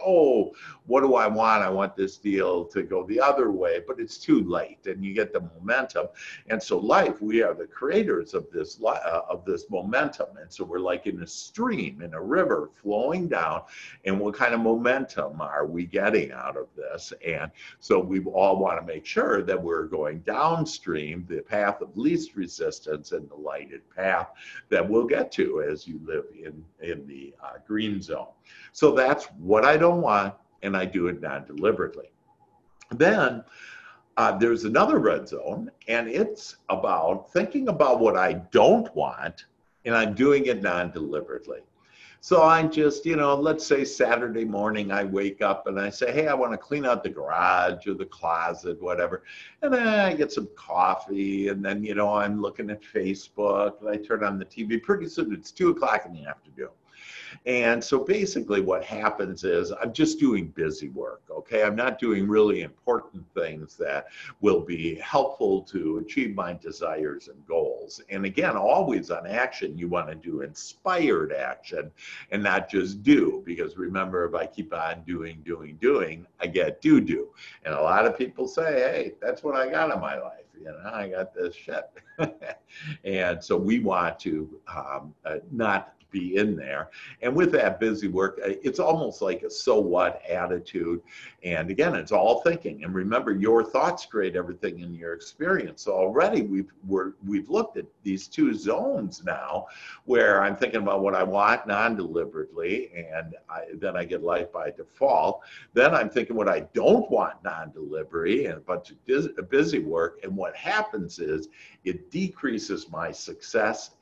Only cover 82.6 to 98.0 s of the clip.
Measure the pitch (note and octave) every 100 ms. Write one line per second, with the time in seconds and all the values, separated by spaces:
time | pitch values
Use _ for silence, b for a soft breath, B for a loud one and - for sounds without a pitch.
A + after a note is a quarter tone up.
82.6 | _ B D3+ D3 G2 F#2 F2+ E2+ - F2+
83.6 | F#2+ A#2+ G#2 F#2 E2+ - E2+ D#2 D#2 D#2
84.6 | - D2+ C2+ C#2 D2 - D#2+ D#2 - A#2+
85.6 | G#2+ G2 - _ _ G2 F2+ F#2+ G#2+ D#2+
86.6 | C2+ C#2+ - B B B A#2+ D3 F3+ D3
87.6 | G#2 F#2+ A2 G#2 G2+ F#2 F#2+ - G2 F#2+
88.6 | - C3 D#3+ E3 B2+ - F#2+ - - -
89.6 | - G#2+ F#2 F2+ F2+ F2 - F2 F2+ F2
90.6 | - F#2 E2 F2 _ B B B F2+ E2
91.6 | F2 G2 E3+ G#2+ D#2 G2 G#2 A#2+ E3 E3+
92.6 | - G#2+ E2+ F#2 G2 A#2+ C3 G2 G#2+ A2+
93.6 | A2 C3 E3 E3+ - G#2+ F#2+ F2+ F2 F2
94.6 | G2 E2+ F2 E2+ E2+ E2+ - - E3+ F#3
95.6 | F2+ - G#2+ F#2 F#2 B2 G3 G#3 G#2 F#2+
96.6 | F#2+ _ F#2+ F#2+ F#2 - G2 G2+ B2+ G3+
97.6 | A3 - - _